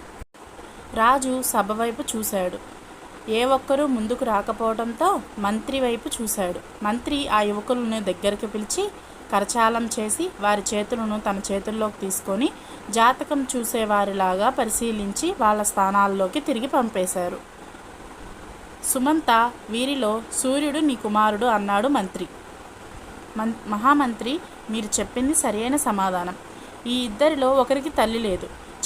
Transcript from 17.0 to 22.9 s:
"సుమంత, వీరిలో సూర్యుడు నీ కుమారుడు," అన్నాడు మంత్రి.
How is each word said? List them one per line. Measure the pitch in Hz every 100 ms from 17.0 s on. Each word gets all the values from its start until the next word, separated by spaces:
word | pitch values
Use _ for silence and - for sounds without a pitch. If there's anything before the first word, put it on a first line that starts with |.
| 185 190 175 185 - - - - - - - - - - - - - - -
"సుమంత, | 262 262 320 302 226 240 - -
వీరిలో | 226 262 277 214 220 220 -
సూర్యుడు | 254 277 294 285
నీ | 311
కుమారుడు," | 240 214 208 214 208 247
అన్నాడు | 214 202 202 254
మంత్రి. | 277 185 - 175 - - - - - -